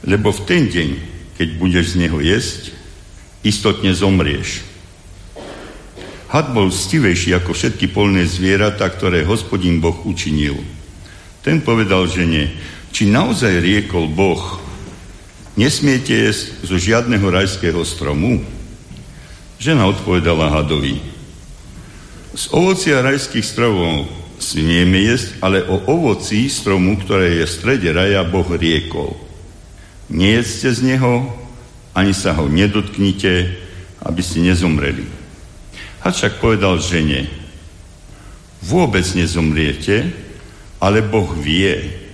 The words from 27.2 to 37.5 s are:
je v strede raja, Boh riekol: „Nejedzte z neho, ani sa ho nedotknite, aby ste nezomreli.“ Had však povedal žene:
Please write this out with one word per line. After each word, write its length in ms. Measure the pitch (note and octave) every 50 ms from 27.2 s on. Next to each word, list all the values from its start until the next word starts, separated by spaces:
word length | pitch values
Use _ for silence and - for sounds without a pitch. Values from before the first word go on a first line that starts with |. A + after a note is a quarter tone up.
| F#2 F2 E2+ E2
je 60 | D#2+
v 80 | D#2+ - -
strede 260 | - A2 C3+ B2+ F#2 E2+ D2+
raja, 320 | F2 F#2 G2+ G2+ F#2+ F#2
Boh 240 | E2+ F#2 F#2 E2+ E2+
riekol: 640 | F2+ D#2 D#2+ E2 E2 D2 - - E2 D#2+ C#2+ - - - - - - - - - - - - - - - - - - - - -
„Nejedzte 640 | - E2 F#2 G2+ A2 A#2 A#2+ - - - - C3+ A#2+
z 60 | A2
neho, 480 | B2+ C3 C3 C3 B2+ B2 B2 A#2+ C3 - - - - - - - - - - - - - -
ani 160 | F2+ F#2+ G2+
sa 240 | F#2+ - - F#2+ D#2
ho 160 | D#2 D#2 C#2
nedotknite, 1040 | D2+ E2+ G2+ G2+ G2+ G#2+ F#2+ G2 - - G2+ G2 F#2 F#2+ - F#2+ F2+ F2+ F2+ F2+ F2+ - - - - - - - - -
aby 180 | - - E2 F2 F2+
ste 160 | F2 D#2 D#2+
nezomreli.“ 800 | E2+ F2+ F2+ F2 F#2 E2+ D#2 D2 C#2+ C#2 C2 C2 - - - - - - - - - - - - - - - - - - - - -
Had 160 | F#3 F3+ -
však 240 | - G#2+ - - -
povedal 320 | A#2 A2 G2 G2 F#2+ F#2 E2 D#2
žene: 480 | - F2+ E2 D#2 D2+ C#2+ C2 B1+ - - - - -